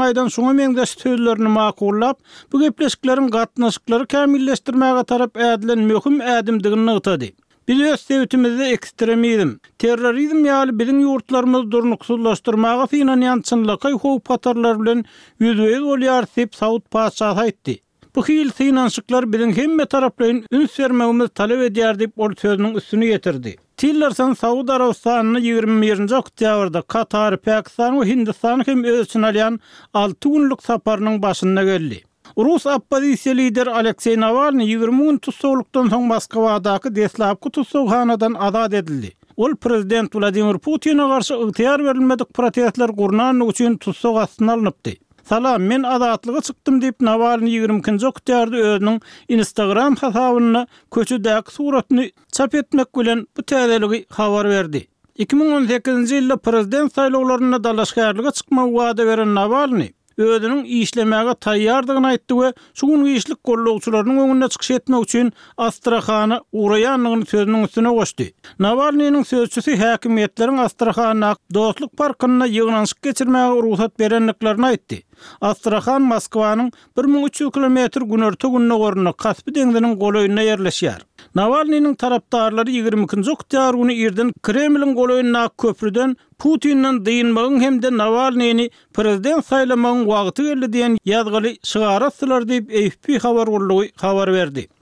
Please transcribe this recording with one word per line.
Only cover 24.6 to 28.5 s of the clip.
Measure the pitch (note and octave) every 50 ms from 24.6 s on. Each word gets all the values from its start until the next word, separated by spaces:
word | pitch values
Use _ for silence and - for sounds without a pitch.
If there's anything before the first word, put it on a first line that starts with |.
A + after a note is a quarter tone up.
| C4 B3
Arabystanyny | C4+ B3 B3+ A#3+ G#3+ - - A#3 A#3+ A#3 A3 A3 A#3 B3
ýigirme | A#3 A#3 A#3 A3+ A3 A3 A3 A3
birinji | G#3+ G#3+ G#3 F#3+ G#3 G3+ B3+
oktýabrda | C4 - - _ - A3 G#3+ G#3+ G#3 G3 F3+ D#3 E3+
Katar, | - - - A3+ A3 - - G#3 G#3+ G#3+ F#3+
Pakistan | - - A3 G#3+ G#3+ - - - - A#3 B3 C4 C#4
we | A#3 F#3+
Hindistan | B3+ B3+ A3+ G#3+ - - - A#3